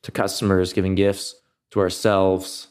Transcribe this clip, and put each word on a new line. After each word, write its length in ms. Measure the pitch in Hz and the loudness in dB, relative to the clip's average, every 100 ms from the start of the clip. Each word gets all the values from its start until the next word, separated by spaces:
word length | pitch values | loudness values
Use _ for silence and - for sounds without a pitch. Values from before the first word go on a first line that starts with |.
to 100 | - | -10
customers, 600 | - 101 - 107 92 90 | -2 -2 0 0 2 2
giving 220 | - 92 | 0 0
gifts 420 | 95 98 98 - - _ _ _ | 2 2 0 -8 -14 _ _ _
to 100 | 107 | -2
ourselves. 880 | 95 - 110 101 95 92 95 - - | -2 0 0 2 2 0 -4 -16 -18